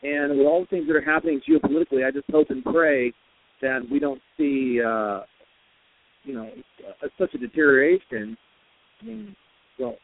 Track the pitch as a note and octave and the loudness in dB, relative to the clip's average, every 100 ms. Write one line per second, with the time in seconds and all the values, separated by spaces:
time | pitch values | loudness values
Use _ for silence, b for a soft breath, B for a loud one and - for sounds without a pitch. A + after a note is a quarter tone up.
0 | C#3+ D3 C#3+ C#3+ C#3+ E3+ F3+ F3+ D3+ D#3 | -6 -2 0 2 4 4 0 -4 0 0
1 | C#3+ D#3 E3 D3 - D#3 - C#3+ F4 C3 | 2 0 0 -2 2 2 4 0 0 0
2 | C3 C#3 - D#3 D3+ C3+ B2+ D#3+ D#3+ C#3 | 0 -2 0 2 2 0 -2 2 2 2
3 | A#2+ - _ _ _ _ C3+ C3 A#2+ C#3 | 0 -6 _ _ _ _ -4 -4 -4 -2
4 | C#3+ C3 _ - D3 C#3 C3 A#2+ A2+ A2+ | -2 -4 _ -4 -2 0 0 0 0 -2
5 | G#2 G2 - _ _ _ _ _ _ _ | -4 -6 -10 _ _ _ _ _ _ _
6 | _ _ C#3 B2+ A2 B2+ - - - - | _ _ -14 -12 -14 -18 -20 -20 -20 -14
7 | C#3+ - F#3 C#3 A#2+ D#3+ D3+ C3+ C#3+ F#3 | -12 -6 -6 -6 -6 2 4 6 4 2
8 | - A#2 G#2+ A2+ _ _ _ _ _ _ | -2 -10 -10 -14 _ _ _ _ _ _
9 | A3 A3 G#3 F#3+ _ _ _ - B2+ - | -16 -16 -16 -20 _ _ _ -10 -10 -10